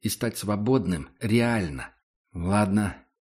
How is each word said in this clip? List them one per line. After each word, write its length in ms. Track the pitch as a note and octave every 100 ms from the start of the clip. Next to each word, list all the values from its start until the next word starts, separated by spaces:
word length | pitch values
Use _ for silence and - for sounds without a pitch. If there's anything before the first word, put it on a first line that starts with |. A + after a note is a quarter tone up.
и 80 | A2
стать 300 | - A#2+ -
свободным – 720 | G2 G2+ G#2+ C3 F2+ E2+ C#2 -
реально. 720 | G#2 A#2 A#2 A2+ E2+ C2+ - _ _ _ _
Ладно, 640 | E2+ F2 G2+ G2+ G#2 G2 - _ _